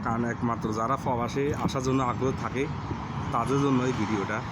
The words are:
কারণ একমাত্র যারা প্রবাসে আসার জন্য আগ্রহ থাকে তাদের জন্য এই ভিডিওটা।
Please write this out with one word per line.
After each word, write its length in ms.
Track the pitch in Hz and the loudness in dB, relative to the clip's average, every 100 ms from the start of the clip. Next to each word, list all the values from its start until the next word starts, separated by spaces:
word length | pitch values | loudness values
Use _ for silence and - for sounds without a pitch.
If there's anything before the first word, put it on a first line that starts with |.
কারণ 220 | 123 117 117 | 0 0 0
একমাত্র 480 | 110 120 113 113 | 0 -2 0 -2
যারা 240 | 107 113 135 | 0 0 0
প্রবাসে 500 | - 120 117 135 143 - | 0 0 0 0 0 0
আসার 200 | - 139 | 0 0
জন্য 200 | 127 131 | 2 2
আগ্রহ 280 | 127 113 127 127 | 2 2 0 0
থাকে 260 | 113 113 147 - - - - - - | -2 -2 -2 -4 -6 -6 -6 -4 -2
তাদের 300 | 123 117 139 | 0 2 4
জন্য 220 | 143 131 | 4 4
এই 100 | 127 120 | 2 0
ভিডিওটা। 420 | 101 107 95 107 - | 0 0 0 -4 -4